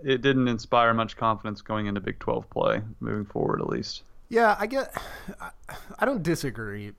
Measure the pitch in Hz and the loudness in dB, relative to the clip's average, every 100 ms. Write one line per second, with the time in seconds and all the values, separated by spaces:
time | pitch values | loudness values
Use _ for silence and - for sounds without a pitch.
0 | 139 131 131 131 123 117 - 120 117 113 | 0 2 4 4 4 0 2 6 6 4
1 | 110 - 113 107 110 104 - 107 104 101 | 0 0 0 0 -2 -8 -4 -2 -2 -2
2 | 101 - - 117 110 - 110 110 110 - | -4 -4 -2 -2 -4 0 2 2 -2 -6
3 | 113 107 104 - - - - - - - | -4 -4 -4 -2 0 0 -2 -4 -6 -10
4 | - - - 226 226 202 214 269 254 - | -16 -20 -2 4 4 4 0 -4 -4 -6
5 | - - - 202 - - - - - - | -10 -12 -14 -14 -14 -16 -16 -16 -16 -2
6 | 226 269 156 160 139 110 110 101 104 | 0 0 0 -2 -2 -6 -8 -10 -12